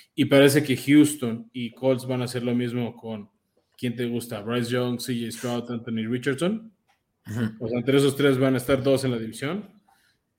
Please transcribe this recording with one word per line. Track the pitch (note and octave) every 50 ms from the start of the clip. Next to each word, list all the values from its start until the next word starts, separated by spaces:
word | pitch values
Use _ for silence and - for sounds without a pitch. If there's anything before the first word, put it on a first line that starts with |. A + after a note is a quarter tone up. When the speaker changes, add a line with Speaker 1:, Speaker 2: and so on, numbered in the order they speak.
| - _ _
Speaker 1:
y | - C#3
parece | B2 C#3 C#3 C#3 C#3+ C3 D3+ -
que | C3 B2+
Houston | B2 - C#3 D3 D3+ D3 D3 - - B2+ A#2 A2 A2+ - -
y | - B2+ A#2+ A2+
Colts | - - B2+ C3 C3 B2 B2+
van | B2+ B2+ B2
a | B2
hacer | A2+ - B2 A#2+
lo | B2 A#2+
mismo | A#2+ B2 A#2+ A#2 B2 A#2+ A2 A#2
con, | - - A2+ A2 G#2 G2+ - _ _ _ _ _ _ _ _ _
¿quién | - - B2 A2+
te | B2 B2
gusta? | A#2+ A#2+ A#2 A2+ - A#2 G#2
Bryce | G2+ A2+ A#2+ B2 A#2 A2+
Young, | B2+ B2 B2 B2 A#2+ A#2
C | - - B2 A#2
J | A#2 A2
Stroud, | A2 - - B2 A#2+ A#2+ A#2 A#2+
Anthony | A#2+ A2+ A2 A#2+ A2+ A2 A2 A2
Richardson. | B2 B2 C3 C#3+ C3 B2 E3+ F#3 A3 A3 - - - _ _ _ _ _ _ _ _ _ _ -
Speaker 2:
Ujú. | G#2+ A#2+ A#2 G#2+ - - B2
Speaker 1:
O |
sea, | A2 A#2+ B2
entre | A2+ C3+ C3+
esos | C#3+ C#3 C#3 C3
tres | - C#3+ C#3+ C3+
van | B2 C3+ C3+ C3+
a |
estar | B2 B2 - C#3 B2+
dos | B2+ C#3 C3+ B2+ C3
en | C3
la | A#2+
división. | A2+ A2+ A2 G#2+ - C3+ C#3+ F3 G#3 G#3 - - _ _ _ _ _ _ _ _ _ _ _ _